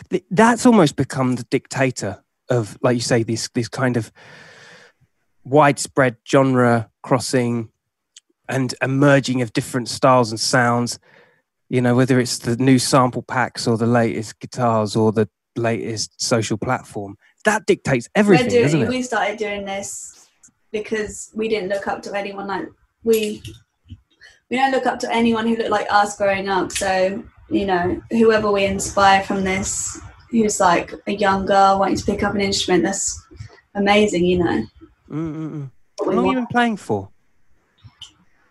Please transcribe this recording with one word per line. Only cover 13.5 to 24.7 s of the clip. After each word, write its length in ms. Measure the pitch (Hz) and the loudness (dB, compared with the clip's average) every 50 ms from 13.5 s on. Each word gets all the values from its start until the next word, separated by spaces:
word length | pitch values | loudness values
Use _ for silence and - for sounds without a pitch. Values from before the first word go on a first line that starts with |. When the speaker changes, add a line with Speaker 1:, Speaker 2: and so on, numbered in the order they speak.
| - - - 123 | -4 -4 -2 -2
Speaker 1:
or 100 | 117 104 | 0 0
the 80 | 117 | 2
latest 540 | 113 120 120 117 113 - 98 110 107 - _ | 2 2 2 2 0 -2 -4 -8 -10 -12 _
guitars 560 | - - - - 123 117 110 110 107 101 - | -16 -12 -6 -2 0 0 0 0 0 0 0
or 160 | 113 110 110 | 0 2 2
the 180 | 101 113 107 - _ _ _ _ - | 2 2 0 -2 _ _ _ _ -8
latest 640 | 117 117 113 113 95 - 104 113 107 - - _ - | -4 -4 -2 -2 -4 -6 -8 -8 -8 -10 -10 _ -8
social 360 | - - 127 113 107 - 113 101 | -4 -2 0 0 -2 -2 -4 -6
platform. 580 | - 123 127 - - - - 110 101 101 98 - _ _ _ _ - | -4 -4 -6 -6 -6 -10 -12 -12 -12 -12 -14 -18 _ _ _ _ -2
That 200 | 214 214 214 165 | 0 0 0 2
dictates 440 | - 185 139 - - 139 123 120 - - | 0 0 0 0 -2 -2 -2 -2 -2 0
everything, 320 | 190 214 208 196 254 247 - | 0 4 6 6 4 4 4
Speaker 2:
We're 40 | |
doing, 120 | 247 240 233 | 2 2 2
Speaker 1:
doesn't 180 | - - - 220 | 4 2 2 0
it? 60 | 226 | 0
Speaker 2:
we 120 | 254 254 | -2 -4
started 360 | 247 247 233 208 185 202 214 226 | -4 -4 -4 -2 -2 -2 -4 -6
doing 280 | 214 208 202 202 196 | -6 -6 -6 -8 -8
this 640 | 196 196 202 202 - - - - - - - - _ _ _ _ - _ _ _ _ | -8 -8 -10 -10 -10 -12 -14 -16 -18 -20 -20 -20 _ _ _ _ -20 _ _ _ _
because 600 | - 214 208 - 226 214 208 202 202 - - - - | -8 -8 -8 -6 -6 -6 -6 -6 -8 -14 -16 -12 -8
we 140 | 214 220 220 | -6 -4 -2
didn't 220 | 220 196 180 185 | -2 -2 -2 -2
look 180 | 202 196 - 214 | -4 -4 -4 -6
up 140 | 196 - - | -6 -8 -8
to 120 | - 190 | -8 -8
anyone 320 | 202 196 202 196 196 196 196 | -8 -8 -8 -10 -10 -8 -8
like, 200 | 190 175 160 - - _ _ _ _ _ - | -6 -6 -8 -10 -14 _ _ _ _ _ 0
we, 380 | 226 226 220 214 208 208 - - - - - _ _ _ _ _ - - - _ _ _ _ - - _ _ _ - | 2 2 2 2 -2 -6 -8 -12 -16 -18 -18 _ _ _ _ _ -20 -20 -20 _ _ _ _ -20 -20 _ _ _ -6
we 80 | - 254 | -4 0
don't 140 | 269 277 | 0 2